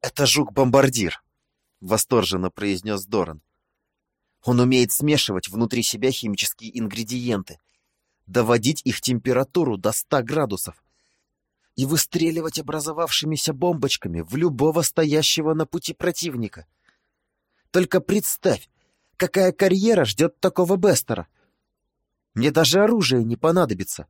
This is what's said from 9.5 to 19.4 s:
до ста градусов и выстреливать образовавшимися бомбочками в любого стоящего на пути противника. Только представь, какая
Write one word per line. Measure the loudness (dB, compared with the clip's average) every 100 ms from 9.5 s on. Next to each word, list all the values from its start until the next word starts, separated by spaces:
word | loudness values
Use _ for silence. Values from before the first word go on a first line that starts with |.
| 0 0 0
до | -2
ста | -2 -2 -2
градусов | 0 -2 -2 -4 -8 -14 _ _ _ _ _ _ _ _ _ -6
и | -2
выстреливать | -2 -2 0 -2 -2 -6 -8
образовавшимися | -6 -6 -6 -4 -2 -2 -2 -4 -4
бомбочками | -2 -2 0 -2 -4 -6 -8
в | -6 -2
любого | -2 2 2 2
стоящего | 0 0 2 2 2 0 0
на | -2 -2
пути | -6 -8
противника. | -4 -4 -4 -6 -6 -8 -10 -20 _ _ _ _ _ _ _ _ _ _
Только | 0 2 0
представь, | 0 -2 -2 -2 -2 -2 -6 _ _ _ _ _
какая | -2 2